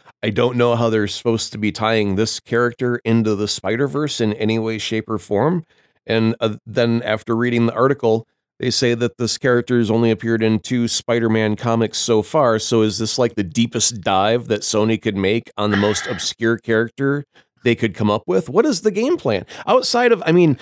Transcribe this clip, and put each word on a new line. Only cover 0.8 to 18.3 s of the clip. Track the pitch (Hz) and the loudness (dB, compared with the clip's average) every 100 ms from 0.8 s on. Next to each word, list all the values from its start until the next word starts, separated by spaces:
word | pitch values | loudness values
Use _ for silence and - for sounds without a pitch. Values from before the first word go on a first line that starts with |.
| 117 | 2
they're | 110 101 | 2 0
supposed | - 120 113 - | -2 -2 -2 -2
to | 110 | -4
be | 104 | -4
tying | - 110 113 101 95 | -2 0 2 2 0
this | 110 - | -2 -4
character | - 117 120 120 123 120 | -4 0 0 -2 -4 -2
into | 113 113 110 101 | 0 2 2 0
the | 104 | -2
Spider-Verse | - 95 113 139 139 147 - | -4 -4 -2 -2 -2 -4 -2
in | 110 | -2
any | 104 107 113 | 0 -2 -2
way, | 113 110 | -2 -6
shape, | - 110 107 | -4 -6 -4
or | 110 | -6
form. | - 101 135 175 - _ _ _ - | -2 0 0 -2 -6 _ _ _ -4
And, | 113 113 117 | 0 0 0
uh, | 113 107 - | -2 -4 -6
then | 107 117 117 | -2 0 0
after | 110 107 - | -2 -4 -2
reading | 113 120 120 117 | -2 0 2 0
the | |
article, | 110 131 135 117 110 - _ _ - | 2 0 2 0 0 -2 _ _ -6
they | 127 | -4
say | - 123 | 0 0
that | 117 120 - | 0 -2 -2
this | 120 - | -4 -2
character | 131 120 120 123 | 0 0 2 0
has | 107 | 2
only | 110 117 | 2 2
appeared | 110 113 113 | 0 0 0
in | 110 110 | 2 0
two | - 127 117 | 0 -2 -2
Spider-Man | - - 120 113 110 110 104 | -4 -2 0 2 2 0 -2
comics | 120 117 110 - | 0 0 0 -2
so | - 110 | 0 0
far. | 104 160 131 110 | 2 2 2 2
So | - 117 | 0 2
is | 110 104 | 2 0
this, | 110 - | -4 0
like, | 120 113 | -2 -2
the | |
deepest | 92 98 117 120 - 113 | -4 0 0 0 -2 -2
dive | 87 95 101 120 117 | 0 2 2 0 0
that | 107 | -4
Sony | - 107 110 110 | -2 0 2 0
could | 113 98 | -2 0
make | 95 113 - - | 0 0 -4 -4
on | 104 | -2
the | 101 | 2
most | 104 104 - | 2 0 -4
obscure | 101 - - 113 117 | -6 -8 -2 -2 -2
character | - 113 117 - 139 143 143 _ _ _ | 0 0 0 -2 -2 -2 -6 _ _ _
they | 120 | 0
could | 117 113 87 | 0 0 0
come | 104 | 0
up | 104 | 0
with? | - | 0